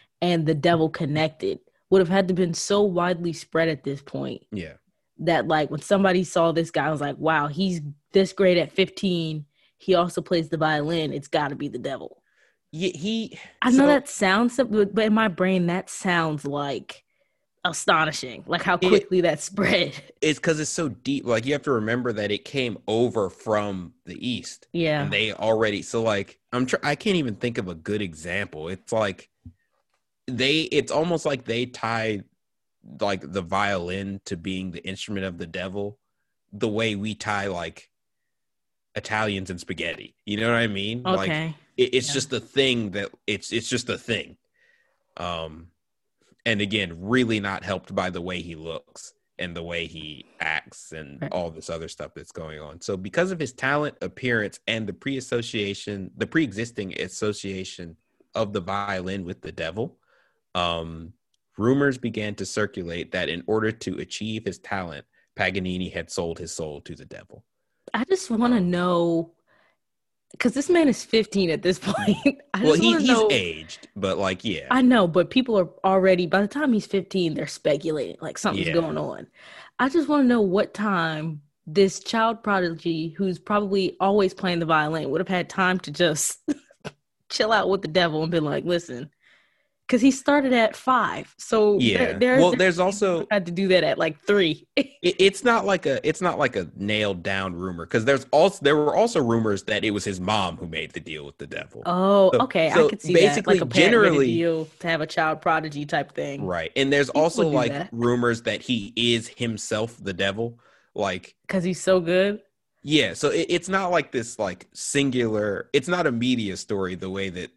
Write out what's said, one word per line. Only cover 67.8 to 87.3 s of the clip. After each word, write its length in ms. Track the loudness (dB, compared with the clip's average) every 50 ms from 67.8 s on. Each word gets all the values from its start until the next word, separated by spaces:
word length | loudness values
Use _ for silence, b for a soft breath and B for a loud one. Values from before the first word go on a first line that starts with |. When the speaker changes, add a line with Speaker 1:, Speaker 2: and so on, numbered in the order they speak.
| _ -6 -4
Speaker 1:
I 100 | -4 0
just 260 | 0 -2 -2 -2 -4
wanna 260 | -2 0 2 2 4 2
Speaker 2:
Um, 120 | 2 2
Speaker 1:
know, 640 | 0 0 0 2 2 2 2 2 2 0 -2 -4 _ _ _ _ _ _ _ _ _ _ _ _ _ _ _ _ _ _ _ _ -6 -2
'cause 160 | -2 0 0
this 160 | 0 0 2
man 180 | 4 4 6 4
is 160 | 2 0 -2
fifteen 460 | 0 0 0 0 2 0 0 0 2
at 120 | 0 0 0
this 160 | 0 0 0
<laughs> 40 | -2
point. 580 | -4 -4 0 2 2 0 2 2 0 0 0 -6 _ -4
I 80 | 2 4
Speaker 2:
Well, 100 | 4 6
Speaker 1:
just 100 | 6 6
Speaker 2:
he, 60 | 4 4
Speaker 1:
wanna 80 | 4
Speaker 2:
he's 80 | 4 4
Speaker 1:
know 200 | 4 6 6 4
Speaker 2:
aged, 580 | 4 2 0 -2 -6 -8 -12 -14 -16 -18 -20 -16 _
but, 220 | -4 -2 0 0 0
like, 260 | 0 0 -2 -2 -2
yeah. 240 | -4 -4 -4 -2 0
Speaker 1:
I 120 | 2 4 6
know, 240 | 6 6 6 4
but 240 | 4 4 2 2 4
people 280 | 2 0 2 2 2 2
are 100 | 0 0 -4 -2 0
already, 420 | 2 4 6 6 6 6 4 2
by 140 | 2 2 2
the 80 | 2 0
time 240 | -2 -2 0 2 2
he's 140 | 2 0
fifteen, 480 | 0 -2 -2 -2 -2 -2 0 0 0 -2
they're 120 | -4 -6
speculating, 720 | -8 -10 -4 0 0 0 0 0 -2 -2 -2 -4 -6 -8 -10
like, 180 | -12 -10 -8 -4
something's 300 | -2 -2 -2 0 -2 0
Speaker 2:
Yeah. 60 | 0
Speaker 1:
going 220 | 0 0 0 -2 -4
on. 280 | -6 -6 -8 -10 -14 -18 B B B B B B B B B -2
I 100 | -2 2
just 200 | 2 2 2 2
wanna 160 | 4 4 4
know 160 | 4 4 4
what 340 | 4 2 2 2 0 -2 -4
time 680 | -4 -2 0 0 0 0 -2 -2 -4 -6 -6 -8 -10 -12 _ _ _ _
this 340 | -2 2 4 4 4 2 -2
child 420 | -6 -2 0 2 2 2 0 -2 -2
prodigy, 680 | 0 0 2 2 0 -2 -4 -4 -4 -2 -2 -4 -6
who's 280 | -4 -4 -2 -2 -2 -4
probably 580 | -4 0 0 0 2 2 0 0 0 0 -2 0
always 340 | 0 2 4 4 2 2 0
playing 240 | -2 -2 -2 0 0
the 80 | 2
violin, 440 | 2 2 2 2 2 -2 -4 -4 -2
would 100 | -2 -2
have 80 | -2 0
had 200 | -2 -2 -2 -4
time 300 | -2 0 2 2 2 0
to 100 | -4 -8
just 480 | -2 0 2 2 2 0 -2 -4 -6 -6 _ -6
<laughs> 800 | -6 -6 _ _ _ _ -16 -16 -16 _ _ _ _ _ _
chill 240 | _